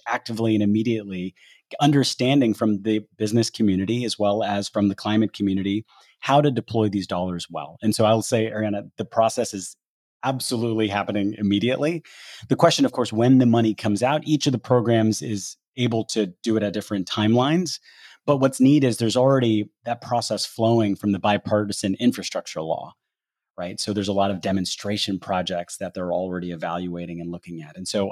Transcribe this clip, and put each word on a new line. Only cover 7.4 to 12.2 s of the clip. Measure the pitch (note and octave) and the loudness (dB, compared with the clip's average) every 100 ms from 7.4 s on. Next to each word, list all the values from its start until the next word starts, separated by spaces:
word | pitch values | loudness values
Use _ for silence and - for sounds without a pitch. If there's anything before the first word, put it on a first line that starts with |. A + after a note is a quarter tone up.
| - | -8
well. | E2 D2 - | -10 -12 -4
And | G#2+ | -2
so | G2+ | 2
I'll | A2 A2+ | 2 2
say, | - A#2 A2 | 0 -2 -2
Ariana, | G#2+ G#2+ G2+ - - | -4 -4 -4 -8 -12
the | A2 | -4
process | A2+ A2+ - A2+ | 0 2 0 -4
is | G2 F#2 - _ _ _ _ | -6 -12 -16 _ _ _ _
absolutely | C3 C3 - A#2+ A#2 A2 G#2+ | -6 -4 -4 -2 -2 0 0
happening | G2+ F#2+ G#2 G2 - | 0 -2 -2 -2 -2
immediately. | G#2 G2+ A#2 C3 D3+ E3+ - - | 0 2 0 0 -2 -4 -10 -20